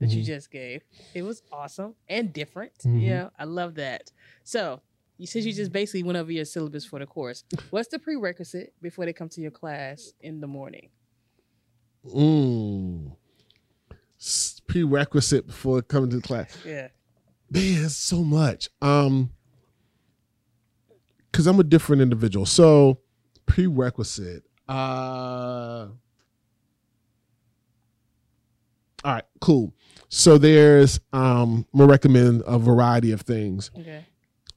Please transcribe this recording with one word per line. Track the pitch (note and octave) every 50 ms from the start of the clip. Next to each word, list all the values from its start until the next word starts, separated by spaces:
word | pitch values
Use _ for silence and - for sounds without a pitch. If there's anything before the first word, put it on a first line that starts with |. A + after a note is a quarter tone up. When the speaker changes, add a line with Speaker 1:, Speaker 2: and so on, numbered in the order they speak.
Speaker 1:
that | C3+ A2+
you | A2 A2+
Speaker 2:
Mm-hmm. | A2
Speaker 1:
just | A2+ D#3 C#3+ C#3 _
gave. | - C#3 B2+ B2 B2 D3+ - _ _ _ _ _ -
It | F3+
was | F3 G3+ A#3 - _ _
awesome | - D3 C#3+ C#3+ - - F#3+ G#3+ A3+ _ _ -
and | F3+ A3+ A#3 G3
different. | D3 D#3 D3 - _ F3 A3 C#4 _ _
Speaker 2:
Mm-hmm. | - B2 A#2+ A#2
Speaker 1:
Yeah, | A2+ - - F3+ F3+ - - -
I | D3+
love | D#3 E3 F3+ F3 F3 D#3+
that. | D#3 C#3+ C3+ A#2+ - - - _ _ _ _ _ _
So | _ - - A#3 G3 D#3+ B2+ C3 _ _ _ _ _ _ _ -
you, | F3+
since | - - A3+ G#3+
you | A3+
just | G#3+ G3+ G#3 F#3
basically | E3+ G3 G#3 G3+ - F#3
went | F3 F3+ F3
over | F3 E3 D#3+
your | E3 D#3+ D#3
syllabus | D3+ - F3 D#3 D3+ D3 D3 -
for | - - C#3
the | C#3
course, | - _ E3 C#3 B2 B2 - - _ - D#3 - -
what's | - G#3 A#3+ -
the | - D#4+
prerequisite | - D#4+ D#4 C4+ G#3 F3+ F3 - F3+ - - F3 F3+ - _ _
before | E3 E3+ - - F3+
they | E3+
come | E3 - E3+ E3
to | - E3+
your | D#3+ D3+
class | D3+ _ - D#3 D3 C#3+ C#3 C3+ C#3+ D3 - - _ _
in | - D#3+ D#3+ D#3
the | D3
morning? | C#3 C#3 C#3 C3+ - - - - _ _ _ _ _ _ _ _ _ _ _ _ _ _ _ _ _ _ _ _ _ _ _ _
Speaker 2:
Mm. | B2+ F#2 C3 D3 D#3 D#3 D3+ C#3 B2+ A#2+ A2+ G#2+ G#2 G2+ G2 F#2+ F2+ F2 E2 D2+ C#2 B1+ _ _ _ _ _ _ _ _ _ _ _ _ _ _ _ - - _ _ _ _
S-, | - - - - - - - - _
prerequisite | - - F3 E3+ D3 C3+ C#3+ C#3+ - - D3 B2 - D3 C3 -
before | - - - - C3 B2+ B2+
coming | A#2 - - A#2+ C3+ B2+
to | A#2+ B2
class. | - - C3 A#2 - - - - -
Speaker 1:
Yeah. | D#3+ D3+ C#3+ C3 B2+ _ _ _ _ _ _ _ _ _ _ _ _
Speaker 2:
Man, | C3+ E3+ F#3+ F#3+ F#3 D#3+ D3+
it's | D#3+ C#3+
so | - - - F3+ E3+ F3
much. | D3+ D3 D#3 D#3+ C3 - - - - _ _
Um, | C#3+ C#3+ C#3+ D3 C#3+ C3+ C3+ C3+ B2+ B2 - _ _ _ _ _ _ _ _ _ _ _ _ _ _ _ _ _ _ _ _ _ _ _ _ _ _ _ _ _ _ _ _ _ _ _ _ _ _ _
'cause | - - D#3
I'm | F3 F#3+ G3
a | F3
different | D3 D#3+ D#3+ - - D3 C#3
individual. | C3+ B2+ A#2+ A2 A2+ A2 F#2 G2+ F#2+
So | - - - E3+ D#3+ D3+ D3 C#3 C3+ C3 - _ _ _ _ _ _ _ _ _
prerequisite. | - - - F3+ F#3 D3+ B2+ B2+ B2+ A#2+ - A2 - - - G2 F2+ F2 E2 - _ _ _ _ -
Uh, | C3+ C3 C3 C3 C3 C3 C3 C3 C3 B2+ B2+ B2+ B2+ B2+ B2 B2 B2 B2 A#2+ A#2 A#2 A#2 A2 G2+ G#2+ B2 _ _ _ _ _ _ _ _ _ _ _ _ _ _ _ _ _ _ _ _ _ _ _ _ _ _ _ _ _ _ _ _ _ _ _ _ _ _ _ _ _ _ _ _ _ _ _ _ _ _ _ _ _ _ _ _ _ _ _ - -
all | C#3+ C3
right, | A2+ - _ _ _
cool. | - - D#3+ C3 A2 F2 - _ _ _ _ _ _ _
So | - - - F3+ D#3 D3
there's, | C#3 D#3 D#3 D3+ D3+ D3 D3 C#3+ C#3 C3+ - - - _
um, | - C3+ C3 C3 B2 A#2+ A#2+ A#2 A2+ A2+ A2+ -
I'm | - C3+
gonna | C#3 C#3+
recommend | C#3 C3 - C#3 C3 B2 B2 B2 A#2 A#2 -
a | - A#2+ A#2+
variety | A2+ A#2+ A#2+ A#2+ B2 A#2+ A#2+ A#2+ A#2 A2+
of | A2 G2+
things. | - - A#2 A2 G#2 G2+ F#2 G2 G2 - - F3
Speaker 1:
Okay. | E3 E3 D#3 D3+ E3 _ _ _ _ _ _ _ _ - -